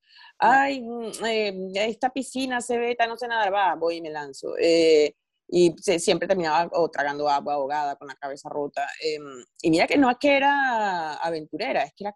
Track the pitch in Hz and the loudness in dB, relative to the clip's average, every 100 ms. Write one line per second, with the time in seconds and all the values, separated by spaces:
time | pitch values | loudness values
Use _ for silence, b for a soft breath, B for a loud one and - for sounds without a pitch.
0 | B B B - 214 269 277 269 226 233 | B B B 0 4 4 2 -2 -8 -8
1 | 226 - 220 220 208 190 190 190 220 220 | -10 -6 -2 0 -2 -4 -6 -2 -2 -2
2 | 262 269 240 254 262 247 240 240 240 240 | -4 -4 -6 -6 -4 -4 -2 -2 -2 0
3 | 233 226 240 226 202 202 190 160 165 170 | 0 -2 -4 0 0 2 0 0 -2 -4
4 | 165 151 143 135 - - 170 165 160 151 | -8 -10 -10 -12 -10 0 4 6 6 6
5 | 151 - _ _ - 175 175 170 - 175 | 4 -2 _ _ -2 4 4 4 -2 0
6 | 190 170 180 190 160 156 170 170 156 - | 2 0 2 0 2 0 0 0 0 0
7 | 143 147 147 143 143 147 135 147 143 139 | -4 -2 0 0 0 -4 -2 -2 -4 -6
8 | 143 135 139 139 147 147 143 143 143 - | -14 -14 -12 -12 -10 -8 -6 -6 -8 -6
9 | 156 151 147 127 117 _ 165 165 240 294 | -6 -6 -10 -16 -20 _ 2 2 4 4
10 | 254 247 285 277 277 285 269 226 208 180 | 4 4 4 4 4 2 0 0 0 -2
11 | 156 147 165 160 156 156 247 175 - - | -4 -6 -4 -6 -8 -6 -2 -2 -2 -6
12 | 208 | -12